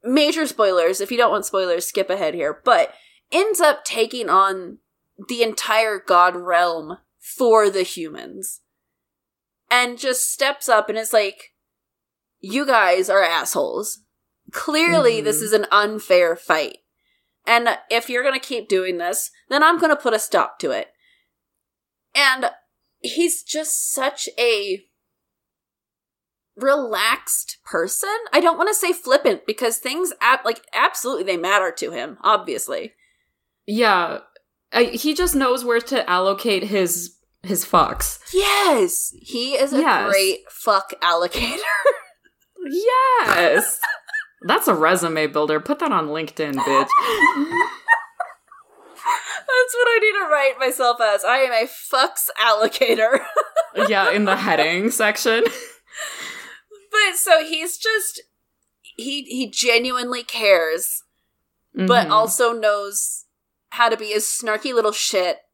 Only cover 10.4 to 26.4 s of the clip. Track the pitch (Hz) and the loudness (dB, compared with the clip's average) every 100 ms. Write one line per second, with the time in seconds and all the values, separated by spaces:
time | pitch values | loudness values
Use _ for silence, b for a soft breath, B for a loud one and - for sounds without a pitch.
10.4 | 269 277 - 220 214 220 220 226 202 - | -2 -2 2 2 2 -6 0 2 0 -6
11.4 | - _ _ _ _ _ _ _ _ _ | -20 _ _ _ _ _ _ _ _ _
12.4 | 190 240 277 240 190 185 185 196 175 170 | -6 -4 2 2 4 2 4 2 2 0
13.4 | - 165 113 101 214 - _ _ _ _ | -2 -2 -2 -4 -8 -12 _ _ _ _
14.4 | - - - 302 339 330 254 226 214 208 | -14 -8 -2 0 2 4 4 2 -2 -2
15.4 | 214 214 - 202 208 214 - 180 170 170 | 0 0 2 2 2 -4 2 4 4 0
16.4 | - 160 143 - _ _ _ _ _ _ | 0 -2 -2 -10 _ _ _ _ _ _
17.4 | - 233 240 - - 233 233 247 277 262 | 2 2 2 -2 -2 -4 -2 -2 -2 -2
18.4 | - 247 202 185 185 175 175 202 - b | -6 -8 0 0 0 -4 -4 -6 -8 b
19.4 | b 277 311 339 330 294 254 214 - 185 | b 2 4 4 2 2 0 -2 0 0
20.4 | - - 156 107 - _ _ _ _ _ | 0 -4 -4 -4 -8 _ _ _ _ _
21.4 | _ _ _ _ _ _ _ 269 277 262 | _ _ _ _ _ _ _ 2 2 2
22.4 | 247 - _ _ _ _ 240 302 339 - | -4 -6 _ _ _ _ -8 -2 -2 -2
23.4 | - 302 302 - - - 262 285 - - | -6 -6 -4 -4 -4 -2 -4 -4 -10 -2
24.4 | 240 214 202 190 _ _ _ _ _ _ | 0 0 -2 -6 _ _ _ _ _ _
25.4 | _ _ _ _ _ _ _ _ _ _ | _ _ _ _ _ _ _ _ _ _